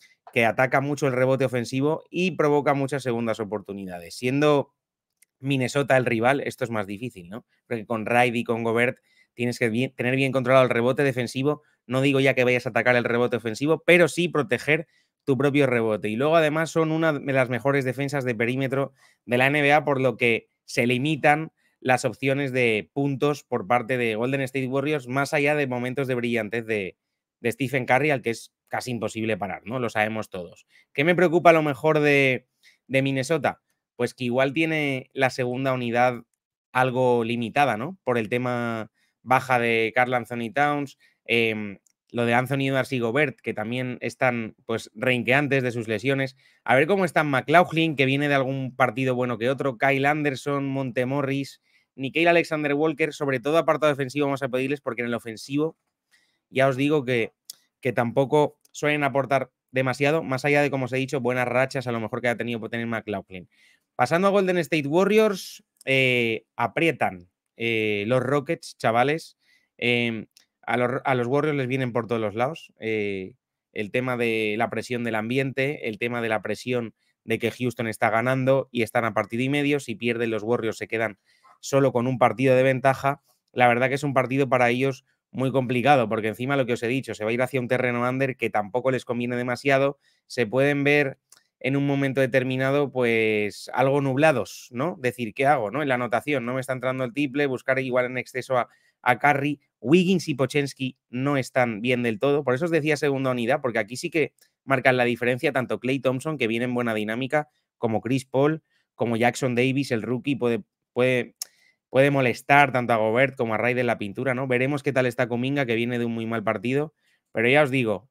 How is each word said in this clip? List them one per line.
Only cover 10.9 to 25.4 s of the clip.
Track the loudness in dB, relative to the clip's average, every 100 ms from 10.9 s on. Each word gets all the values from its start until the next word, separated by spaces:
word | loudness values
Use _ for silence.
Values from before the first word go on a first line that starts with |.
| 2
defensivo. | 0 0 -4 -2 -2 -2 _ _ -4
No | 0
digo | 2 4
ya | 4 4
que |
vayas | 2 2 0
a |
atacar | 0 2 2
el |
rebote | 2 0 0 0
ofensivo, | -4 -4 -2 0 4
pero | 6 6
sí | 2 0
proteger | 0 0 -2 0 -2 -2 _ _ _
tu | -2 0
propio | 2 2 2
rebote. | 2 0 -2 -2
Y | -2
luego, | 2 4
además, | 2 0 -2
son | 0 0
una | 2 0
de | 0 0
las | 0 0
mejores | 0 0 0 0
defensas | -4 -4 -4 -4
de | -2
perímetro | -2 0 -2 -2 -4 -6 _ _ -4
de | 2
la | 2
N | 2
B | 4
A, | 4
por | 4 2
lo | 0 2
que | 0 0 -4 _ _
se | -2 0
limitan | 0 0 0 2 2 0 _ _ _
las | 0 0 0
opciones | -2 -2 -2 -2
de | 0 2 2 -2
puntos | -4 -2 0 0 -2
por | -4 -6 0
parte | 0 2 -2
de | 0 0
Golden | -2 -2
State | -4 -4 -4
Warriors, | -2 -2 -4 -4
más | -4 -2
allá | 0